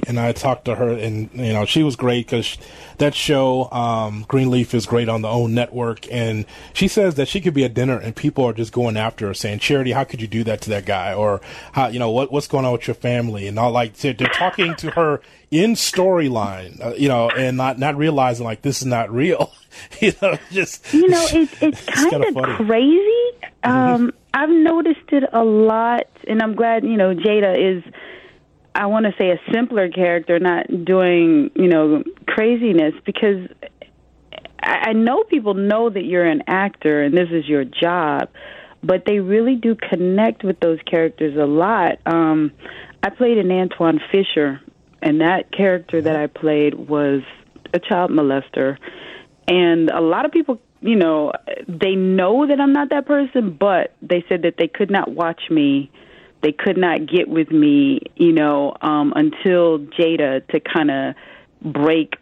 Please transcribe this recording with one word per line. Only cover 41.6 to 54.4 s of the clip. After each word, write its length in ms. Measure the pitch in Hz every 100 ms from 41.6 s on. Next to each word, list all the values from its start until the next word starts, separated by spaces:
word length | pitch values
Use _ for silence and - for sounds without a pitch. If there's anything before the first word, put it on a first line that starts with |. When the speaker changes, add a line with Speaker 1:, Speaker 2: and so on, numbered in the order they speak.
| 185 226 170 - -
Speaker 2:
Um, 440 | 165 160 156 151 - - - - -
I 80 | 196
played 260 | - 247 226
an 160 | 190
Antoine 480 | 185 185 - 165 156 -
Fisher, 480 | 196 190 - 147 139 - - _ _
and 180 | 160 151
that 320 | 165 185 -
character 480 | - 196 180 170 165
that 160 | 156 156
I 120 | 147
played 440 | - 156 151 147
was 460 | - 139 147 143 139 131 - _ - -
a 40 | 175
child 320 | - 180 175
molester. 680 | 156 143 135 135 - 135 139 - - - - - _ -
And 420 | 180 170 165 160
a 100 | 156
lot 240 | 165 180
of 80 | 294
people, 280 | 330 311 240 _ _
you 160 | 196 226
know, 340 | 170 156 147 - - - -
they 260 | 165 190
know 540 | 190 185 185 185 240 294
that 120 | 277
I'm 120 | 277
not 180 | 285 285
that 160 | 294 277
person, 460 | 294 269 254 208
but 420 | 151 202 180 - -
they 220 | - 175 170
said 140 | 180